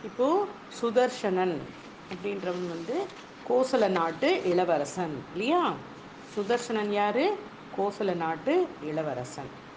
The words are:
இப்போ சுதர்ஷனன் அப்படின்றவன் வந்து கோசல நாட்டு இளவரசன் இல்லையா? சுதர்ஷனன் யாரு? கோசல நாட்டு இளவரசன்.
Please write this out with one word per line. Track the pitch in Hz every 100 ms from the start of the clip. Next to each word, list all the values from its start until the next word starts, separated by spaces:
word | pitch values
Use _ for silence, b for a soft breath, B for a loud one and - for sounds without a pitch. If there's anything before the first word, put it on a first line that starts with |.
இப்போ | 220 - 262 370 392 - - -
சுதர்ஷனன் | 233 233 247 247 214 185 185 156 - - - - -
அப்படின்றவன் | 180 190 196 180 180 180
வந்து | 170 170 285 392 - - - -
கோசல | 247 262 240 208
நாட்டு | 180 165 156 285 370 185
இளவரசன் | 175 170 156 143 - 170 139 -
இல்லையா? | 175 226 349 294 139 - - - - - -
சுதர்ஷனன் | 202 240 240 220 208
யாரு? | 202 208 214 349 403 - - - -
கோசல | 196 202 202 170
நாட்டு | 165 165 160 339 349 -
இளவரசன். | 151 151 156 123 127 - 139 - -